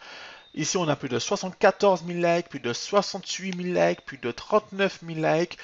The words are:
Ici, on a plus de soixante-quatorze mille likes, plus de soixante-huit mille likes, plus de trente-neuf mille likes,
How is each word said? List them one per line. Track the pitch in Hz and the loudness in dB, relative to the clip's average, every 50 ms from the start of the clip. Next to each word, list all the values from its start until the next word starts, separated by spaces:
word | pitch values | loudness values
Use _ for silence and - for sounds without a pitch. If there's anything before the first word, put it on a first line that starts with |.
| - - - - - - - - - _ - | -12 -18 -18 -16 -18 -18 -18 -20 -20 _ -6
Ici, | 151 151 - - | -4 -4 -2 0
on | 185 170 | 0 2
a | 151 139 | 2 0
plus | - 147 123 | 0 -2 -2
de | 123 113 | -2 -2
soixante-quatorze | - - 208 - - 185 170 - 220 190 - - 208 202 185 160 | 0 -2 -2 -2 -4 -6 0 4 4 4 6 6 4 4 4 4
mille | 170 175 175 175 | 0 -4 -2 0
likes, | 170 170 170 175 170 - | 2 2 2 2 0 -4
plus | - 135 | -10 -6
de | 117 120 117 | -4 -4 -4
soixante-huit | - - - 202 202 185 - - 185 - - - - 185 190 180 | -4 -4 0 2 2 2 0 -6 -10 -8 -8 -8 -8 -6 -6 -6
mille | 180 180 180 175 | -4 -4 -2 2
likes, | 175 170 175 175 - | 2 2 2 2 -2
plus | - - - | -6 -14 -12
de | - - 120 | -8 -6 -6
trente-neuf | - - - - 214 208 - - 196 196 196 185 - - 170 | -6 -6 -4 0 0 0 0 0 -2 -2 0 0 -2 -6 -10
mille | 165 160 156 | -8 -4 -2
likes, | 156 151 156 160 175 - - - | 0 2 2 2 2 -2 -4 -12